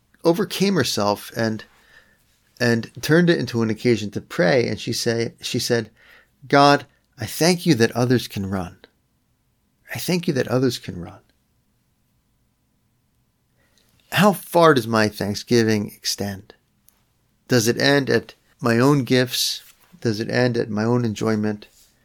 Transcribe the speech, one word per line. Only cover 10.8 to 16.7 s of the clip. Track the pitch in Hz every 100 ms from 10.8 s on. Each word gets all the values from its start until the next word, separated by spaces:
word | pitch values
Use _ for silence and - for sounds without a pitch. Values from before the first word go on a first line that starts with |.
| - 92
run." | 87 - _ _ _ _ _ _ _ _ _ _ _ _ _ _ _ _ _ _ _ _ _ _ _ _ _ _ _ _ -
How | 143 208
far | 175 - 170 165
does | 135 113
my | 110 107
thanksgiving | 104 95 101 - 120 110 107 101
extend? | - - - 101 95 - _ _